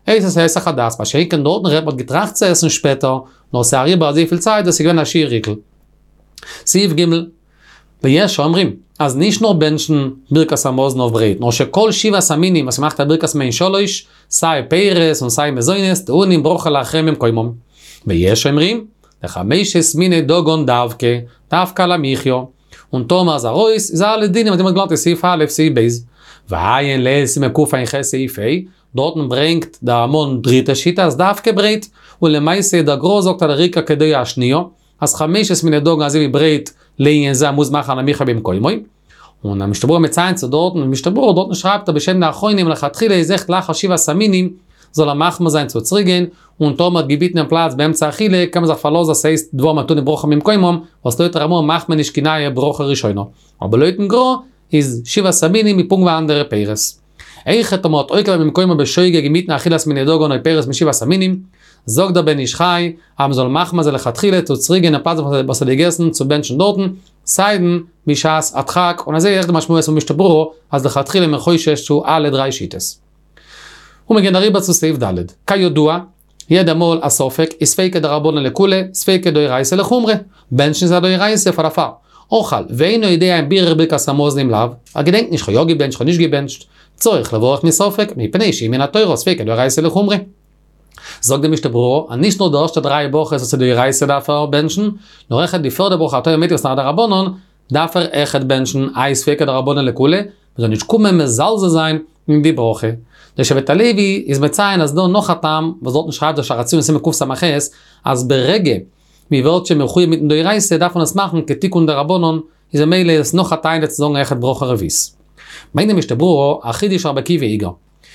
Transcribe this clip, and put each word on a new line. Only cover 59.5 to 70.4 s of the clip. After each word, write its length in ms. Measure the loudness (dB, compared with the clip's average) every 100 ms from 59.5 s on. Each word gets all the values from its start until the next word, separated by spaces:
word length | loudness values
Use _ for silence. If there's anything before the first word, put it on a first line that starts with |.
| -2 0 0 0
מיני 160 | -2 2
דגון 260 | 2 2
און 100 | 0
פירות 260 | 0 0 -2
מיט 80 | 0
שבעת 260 | 0 0
המינים, 380 | 0 0 0 -2 -8 _ _ _ -4
זאגט 280 | 0 2
דער 100 | 2
בן 160 | 2 0
איש 160 | -2 -2
חי, 380 | 0 0 -2 -6 _ -4
אז 100 | -2
מען 60 |
זאל 140 | 0 0
מחמיר 360 | 0 -2 0
זיין 120 | 0 0
לכתחילה 460 | -4 -2 0 0
צו 160 | 0 -2
צריגן, 380 | 0 2 2 2
אין 80 |
פלאץ, 140 | 0 -2
וואס 420 | -2 -2 -2 -2
ער 60 | 0
געגעסן, 420 | 2 0 0 -2
צו 160 | 0 -2
מענטשן 320 | -2 -2 -2
דארט, 180 | 0 0 -4 -6 _ _ -4
זיידן, 540 | 0 0 2 0 0 -4 _ -2
בשעת 360 | 0 0 0 -2
הדחק, 500 | -4 -4 0 0 -2 -4
און 80 | 0
אז 100 | 2
ער 160 | 2
דער 100 | 2
משמעות 260 | 0 2 0
איז 80 | 2
פון 100 | 0
משתברא, 500 | 0 2 4 4